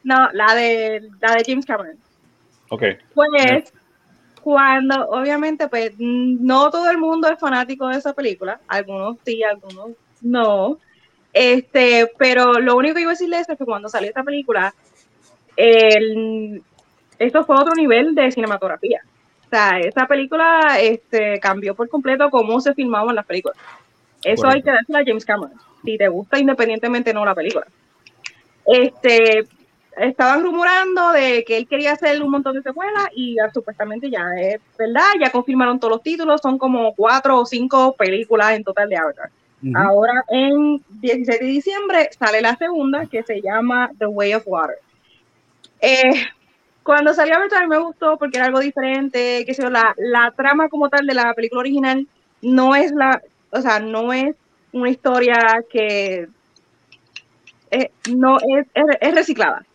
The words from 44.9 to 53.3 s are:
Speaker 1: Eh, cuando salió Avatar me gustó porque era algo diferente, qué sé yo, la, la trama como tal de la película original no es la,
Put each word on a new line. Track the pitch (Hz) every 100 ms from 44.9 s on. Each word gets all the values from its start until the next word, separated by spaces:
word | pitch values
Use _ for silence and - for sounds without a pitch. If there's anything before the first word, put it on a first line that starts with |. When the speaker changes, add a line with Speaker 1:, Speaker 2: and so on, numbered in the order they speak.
| _ _ _ _ _ _ _ _ _
Speaker 1:
Eh, | 254 262 254 269 - - _ _ _ _
cuando | - 294 294
salió | 311 311 320
Avatar | 403 403 349
me | 311
gustó | 330 320 311 311
porque | 294 254
era | 254
algo | 262
diferente, | 285 277 262 269 269 247 247 247
qué | 240
sé | 262
yo, | 254
la, | 247 226 -
la | 233 240 240
trama | 233 277 294 311
como | 302 285
tal | 285 277
de |
la | 254 240
película | 233 226 247
original | 254 277 262 262 285 _ _ _
no | 233 254 262
es | 277 330
la, | 294 262 254 _